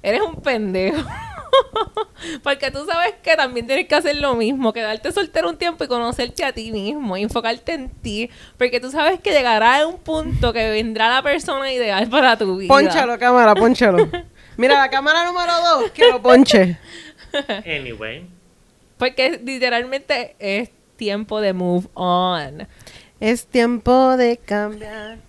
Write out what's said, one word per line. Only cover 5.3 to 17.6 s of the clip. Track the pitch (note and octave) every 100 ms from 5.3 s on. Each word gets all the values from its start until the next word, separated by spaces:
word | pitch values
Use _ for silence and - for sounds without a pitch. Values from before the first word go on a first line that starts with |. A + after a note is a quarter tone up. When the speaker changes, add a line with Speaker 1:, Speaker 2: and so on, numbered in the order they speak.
| D#4+ E4+
Speaker 1:
un | E4
tiempo | F4 E4
y | D4+
conocerte | A#3+ A#3 A#3+ B3 - C4+
a |
ti | A#3+ A3
mismo, | A3 G3 D4 B3 F#3
y |
enfocarte | G#3+ A#3+ A3+ A#3+ -
en | E4 C4
ti, | - A#3+ G#3 A#3 - - _
porque | B3 A#3+
tú | B3+
sabes | D4 D#4 F#4
que | G4+
llegará | D4+ B3 G#3+ A3+ C4+ D#4
un | F4+
punto | - D#4 D#4 - G3+
que | A3+ A3
vendrá | G#3+ A3+ A3 A3
la | C4
persona | C#4+ E4 D#4+ C#4 C4+
ideal | B3+ A3+ F#3+ A#3
para | C4 B3 A3+
tu | G3+ F#3
vida. | F#3+
Speaker 2:
Pónchalo, | C#4 C#4+ D#4+ B3+ A#3
cámara, | B3 B3 A3+ G3+
pónchalo. | A#3 B3+ A3+ F3+ D#3+ F4 -
Speaker 1:
<laughs> | _ - -
Speaker 2:
Mira, | B3+ C#4
la | C4+
cámara | C4+ C#4+ E4 F4
número | F4+ F4 E4+
dos, | E4+ D4+ B3
que | - -
lo | -
ponche. | B3 B3 C4+ A3 F#3 D#3+ - - - _ - C#4+ C#4 G3+